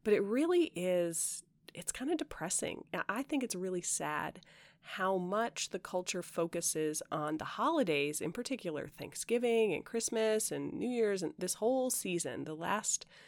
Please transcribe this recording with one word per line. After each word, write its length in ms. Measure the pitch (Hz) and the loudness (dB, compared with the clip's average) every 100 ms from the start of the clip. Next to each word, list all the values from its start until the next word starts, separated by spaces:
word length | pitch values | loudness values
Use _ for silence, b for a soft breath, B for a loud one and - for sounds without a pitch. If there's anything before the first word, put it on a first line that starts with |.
But 100 | - | 4
it 80 | 208 | 4
really 480 | 202 247 330 349 320 - | 4 2 4 4 4 2
is, 680 | 180 180 170 165 - - - _ - | 2 2 2 0 -4 -4 -12 _ -18
it's 160 | - - | -10 -8
kinda 240 | - 262 | -4 -2
depressing. 720 | 320 320 - 165 - - - - | 0 -2 -6 -2 0 -2 -4 -6
I, 80 | - - | -4 -2
I 140 | 208 | -2
think 180 | 277 294 | -2 -2
it's 140 | 240 180 | 0 -2
really 260 | 185 180 | -2 -2
sad 560 | - - 151 151 170 - B B B B | -2 -2 -2 -2 -4 -8 B B B B
how 380 | - - 190 190 | -12 -2 0 2
much 520 | 180 208 226 - - | 2 0 0 -2 -6
the 100 | 185 | -6
culture 420 | - 185 180 180 | -4 -4 -2 -4
focuses 800 | - - 170 175 - 160 156 151 - | -4 -2 -2 0 0 0 0 -2 -4
on 280 | 156 151 156 | -2 -2 -2
the 60 | |
holidays, 760 | - - 262 330 196 147 143 147 | -4 -2 2 4 4 4 2 0
in 100 | 160 | -4
particular 560 | 208 240 262 175 147 147 | -4 -4 -4 -4 -4 -6
Thanksgiving 880 | - - - - 233 240 226 214 | -10 -10 -10 -2 2 4 6 4
and 100 | 151 | 2
Christmas 680 | - 233 - 226 220 214 - | -2 -4 0 2 4 2 0
and 200 | 143 143 | -2 -2
New 160 | - 240 | -2 -2
Year's 360 | 240 214 196 | 2 2 2
and 100 | 160 - | -2 -4
this 140 | 180 | -4
whole 360 | - 220 262 254 | 0 2 4 2
season, 540 | - 190 175 135 107 | 0 0 0 -2 -4
the 100 | 135 | -6
last 500 | 156 175 202 - - - B | -6 -2 -2 0 -2 -4 B